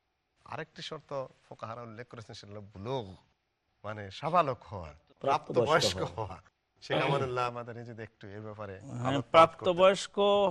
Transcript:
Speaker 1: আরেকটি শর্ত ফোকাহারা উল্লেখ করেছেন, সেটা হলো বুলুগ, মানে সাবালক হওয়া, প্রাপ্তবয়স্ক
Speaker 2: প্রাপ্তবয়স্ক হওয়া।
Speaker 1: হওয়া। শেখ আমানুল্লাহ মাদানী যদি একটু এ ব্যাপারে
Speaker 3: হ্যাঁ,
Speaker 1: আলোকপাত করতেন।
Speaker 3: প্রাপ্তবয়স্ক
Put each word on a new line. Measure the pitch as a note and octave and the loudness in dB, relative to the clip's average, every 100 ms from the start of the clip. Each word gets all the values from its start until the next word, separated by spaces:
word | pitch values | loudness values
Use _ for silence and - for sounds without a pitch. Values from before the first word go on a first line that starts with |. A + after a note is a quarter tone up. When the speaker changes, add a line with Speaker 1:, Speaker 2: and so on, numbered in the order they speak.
| _ _ _ _ - | _ _ _ _ -14
Speaker 1:
আরেকটি | - D#3+ - | -12 -12 -12
শর্ত | D#3+ D#3 - C#3 C3 _ - | -12 -12 -8 -6 -8 _ -20
ফোকাহারা | A#2+ A2 A#2 | -14 -12 -10
উল্লেখ | A#2 A2 B2 | -12 -14 -14
করেছেন, | A#2 A2 | -16 -16
সেটা | A2+ G2+ | -16 -16
হলো | G#2 | -16
বুলুগ, | G2+ F#2+ G#2 C3+ G2+ F#2 _ _ _ _ _ _ | -14 -12 -6 -6 -6 -14 _ _ _ _ _ _
মানে | G2+ G#2+ G2 | -12 -10 -12
সাবালক | - D3 F3 D3+ A#2+ | -8 0 2 2 -2
হওয়া, | - G2+ E2 D2 _ _ | -8 -12 -12 -16 _ _
প্রাপ্তবয়স্ক | C3+ D3 - - A#2 | 0 0 0 0 4
Speaker 2:
প্রাপ্তবয়স্ক | D#3+ A#2 F#2 | 4 2 -2
হওয়া। | E2+ - G2+ | -6 -6 -8
Speaker 1:
হওয়া। | F2 _ _ _ _ | -10 _ _ _ _
শেখ | - D3+ | -4 -2
আমানুল্লাহ | C3+ C#3 C3 B2 B2 | 0 0 0 -2 -4
মাদানী | A#2+ A#2+ A#2 | -4 -10 -12
যদি | A#2 A2+ | -12 -12
একটু | A2 _ G#2 | -14 _ -16
এ | G#2 | -12
ব্যাপারে | G#2+ G#2 G#2 | -12 -10 -12
Speaker 3:
হ্যাঁ, | F#2+ C3+ | -12 -12
Speaker 1:
আলোকপাত | B2 B2 | -6 -2
করতেন। | C#3 B2 | -2 4
Speaker 3:
প্রাপ্তবয়স্ক | E3 E3 - F#3 F3 F#3+ G3 - - G3+ G3+ G3 | 8 8 6 0 6 6 6 0 2 4 6 4